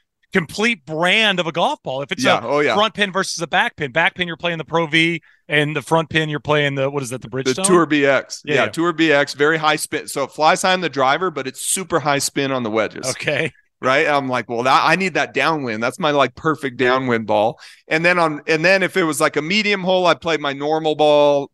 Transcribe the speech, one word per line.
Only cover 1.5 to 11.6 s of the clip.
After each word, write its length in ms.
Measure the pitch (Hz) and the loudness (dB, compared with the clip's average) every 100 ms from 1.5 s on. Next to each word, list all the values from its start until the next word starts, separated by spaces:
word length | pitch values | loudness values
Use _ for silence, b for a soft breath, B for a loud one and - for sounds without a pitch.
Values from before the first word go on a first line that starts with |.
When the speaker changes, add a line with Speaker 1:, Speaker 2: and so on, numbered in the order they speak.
Speaker 1:
golf 300 | 160 202 302 | -2 -2 -2
ball. 200 | - 131 | -8 -8
If 100 | 139 | -8
it's 100 | 180 | -2
Speaker 2:
Yeah. 220 | 127 98 | 0 0
Speaker 1:
a 20 | 113 | 0
Speaker 2:
Oh, 140 | 143 | 0
yeah. 140 | 147 | 2
Speaker 1:
front 180 | 113 214 | 2 0
pin 200 | - 202 | 0 -2
versus 280 | 180 185 - | -2 -4 -6
a 60 | 160 | -2
back 300 | 180 233 - | 0 0 -4
pin, 160 | 147 | -6
back 220 | 117 175 | -2 -2
pin, 120 | - 175 | -4 -8
you're 100 | 160 | -6
playing 220 | 175 165 | -6 -6
the 60 | 147 | -4
Pro 200 | 165 165 | -2 0
V, 360 | 160 165 170 b b - | 2 0 -2 b b -2
and 260 | 147 147 | 0 0
the 60 | 147 | -2
front 300 | - 165 151 | 0 0 0
pin, 180 | 160 156 | -2 -2
you're 100 | 147 | -4
playing 360 | - 151 143 | 0 0 0
the, 160 | 139 135 | -2 -2
what 120 | 143 | -4
is 60 | 127 | -6
that, 140 | 123 | -10
the 80 | 113 | -8
Speaker 2:
The 40 | |
Speaker 1:
Bridgestone? 300 | 123 131 127 | -6 -4 -2
Speaker 2:
Tour 220 | 190 175 156 | 2 4 4
B 180 | 151 | 2
X. 380 | 139 131 - - | 4 2 0 -8
Speaker 1:
Yeah, 100 | - | -2
Speaker 2:
Yeah, 100 | 143 | 0
Speaker 1:
yeah. 40 | 110 | 0
Speaker 2:
Tour 240 | 131 170 | 0 -2
B 180 | 156 160 | 2 2
X, 220 | 143 143 | 2 0
very 240 | 127 147 160 | 0 0 2
high 200 | 151 156 | 0 0
spin. 300 | - 151 - | -2 -8 -6
So 180 | 147 | -6
it 80 | 127 | -6
flies 280 | - 156 180 | 0 2 4
high 140 | 190 | 2
on 80 | 185 | 0
the 80 | 170 | 0
driver, 400 | 135 131 147 185 | 0 2 2 -2
but 160 | 143 127 | -4 -8
it's 180 | - | -8